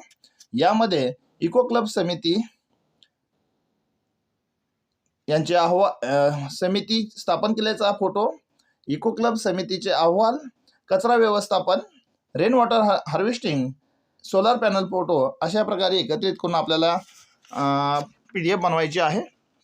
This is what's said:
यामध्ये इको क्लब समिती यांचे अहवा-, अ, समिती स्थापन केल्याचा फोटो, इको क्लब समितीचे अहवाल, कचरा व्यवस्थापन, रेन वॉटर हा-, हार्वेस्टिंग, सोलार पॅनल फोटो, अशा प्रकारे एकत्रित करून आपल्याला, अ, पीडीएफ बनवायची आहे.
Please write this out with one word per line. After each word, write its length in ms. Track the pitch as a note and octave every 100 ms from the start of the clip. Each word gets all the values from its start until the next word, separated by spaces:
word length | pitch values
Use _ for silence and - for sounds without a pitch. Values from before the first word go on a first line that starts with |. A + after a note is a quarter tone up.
| - _ _ _ -
यामध्ये 600 | A#2 E3+ A3 A3+ D#3+ B2+ - _ _
इको 280 | E3+ B3 B3
क्लब 180 | A#3 G#3+
समिती 560 | G#3 F3 E3+ E3 G3 A#3 _ _ _ _ _ _ _ _ _ _ _ _ _ _ _ _ _ _ _ _ _ _ _ _ _ _ _ -
यांचे 260 | D#3 D3+ F3
अहवा-, 520 | E3 F3+ G3 - A#2+
अ, 220 | C#3+ C#3+ D3 C#3
समिती 600 | - F3+ G3 G3 A3 G#3+ -
स्थापन 360 | - E3 G#3+
केल्याचा 380 | A3 G#3+ G#3+ G3+ G3+
फोटो, 320 | F#3+ G3+ A#3+ - _ _ _ _ -
इको 240 | D3+ A3+
क्लब 220 | A3 A#3
समितीचे 560 | A3 G3+ F3+ F3+ F#3 A#3
अहवाल, 580 | D3 E3 F#3 A3 C#4 C4+ - _ _ -
कचरा 280 | F#3+ A#3 A#3+
व्यवस्थापन, 640 | A3 G#3 G3+ F#3+ F#3 - - _ _ _ _ C#3
रेन 180 | G3+
वॉटर 280 | B3+ A#3 A3+
हा-, 180 | G#3 F#3+ D#3
हार्वेस्टिंग, 640 | D#3+ G#3 A#3 G3 C#3+ C3 C3+ _ _ _ _
सोलार 340 | - F#3+ G#3+ A#3+
पॅनल 280 | G#3+ G3 F#3+
फोटो, 460 | F#3 E3+ D#3+ C3+ -
अशा 220 | E3 G#3+
प्रकारे 340 | G#3+ F#3+ F#3+ F#3
एकत्रित 360 | - - F#3+
करून 220 | - F3 E3+
आपल्याला, 420 | D#3 D#3+ E3 F3+ - - - _ _
अ, 480 | - C#3 C#3 C#3+ D3 C#3+ _ _
पीडीएफ 240 | G3 E3 G3
बनवायची 420 | F3+ E3 D#3 E3
आहे. 220 | D#3+ F#3+ F4 _ _ _